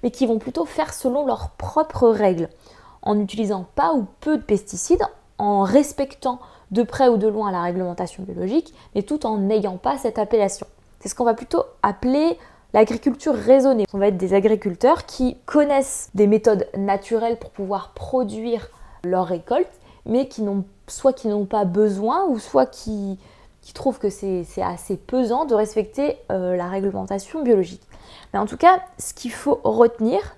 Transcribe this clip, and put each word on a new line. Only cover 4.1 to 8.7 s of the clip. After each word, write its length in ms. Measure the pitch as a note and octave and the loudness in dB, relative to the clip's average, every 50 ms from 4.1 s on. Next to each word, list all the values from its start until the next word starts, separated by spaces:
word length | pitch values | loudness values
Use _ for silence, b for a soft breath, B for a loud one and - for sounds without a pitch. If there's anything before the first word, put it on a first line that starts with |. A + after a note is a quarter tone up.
| - _ | -10 _
peu 180 | - D4+ D#4 | -2 -2 -2
de 60 | - | -2
pesticides, 640 | - - G#3+ G3 - - - F3 - - E4+ A#4+ G#4+ - - - _ _ _ - | 0 0 -2 -2 0 -6 -10 -10 0 2 2 2 2 -4 -6 -14 _ _ _ -4
en 240 | G#3 G#3 G3+ G3 | -2 0 2 2
respectant 800 | G3 F#3+ G3+ C#4+ C#4+ D4 - - C#4 C#4 - _ - C4 B3 B3 B B B B B B | 2 6 6 4 4 4 -2 -6 -6 -6 -6 _ -6 -6 -6 -6 B B B B B B
de 100 | G3 A3 | 0 0
près 260 | A#3+ A#3 - - C4+ B3 | 0 0 0 4 4 4
ou 100 | A#3 G#3 | 4 4
de 100 | G3+ A3 | 2 0
loin 240 | G#3 G#3+ G#3+ G3+ | 0 0 -2 -2
la 100 | F#3 F3 | -2 -2
réglementation 640 | F3 F3 F3 F#3 F#3 F3+ F3 F3 F#3 - - - F#3 | -2 -2 -2 -4 -4 -4 -4 -6 -8 -8 -8 -14 -14
biologique, 500 | F#3+ F3+ F3 F3+ F#3+ A#3 E4 E4 - | -12 -8 -6 -6 -2 -2 -2 -4 -4